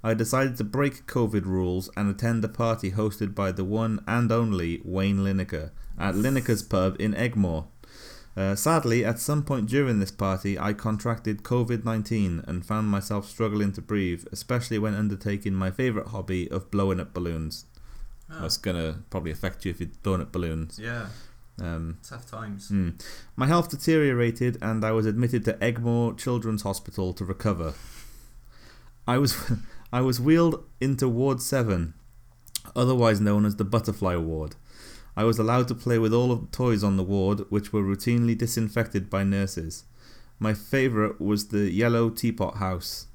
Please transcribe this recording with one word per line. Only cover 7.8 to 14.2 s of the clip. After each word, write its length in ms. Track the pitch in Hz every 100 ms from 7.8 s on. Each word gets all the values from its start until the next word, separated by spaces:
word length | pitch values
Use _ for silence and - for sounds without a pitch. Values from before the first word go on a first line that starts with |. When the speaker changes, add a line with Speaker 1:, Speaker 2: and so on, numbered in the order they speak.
| - - - - - -
Speaker 1:
Uh, 180 | 95 101
sadly, 480 | 151 165 123 120
at 160 | 107 117
some 240 | - 147
point 240 | 143 135 107
during 320 | 135 135 110
this 120 | 95
party, 460 | - 98 92 101 98
I 140 | 101
contracted 680 | 104 110 107 123 113 110 104
covid 400 | - 123 117 117
nineteen 600 | 117 110 104 113 95 85 -
and 160 | 87 92
found 240 | 107 107
myself 380 | 101 95 104 101
struggling 440 | - 110 107 101
to 80 | 98
breathe, 440 | - 104 90 85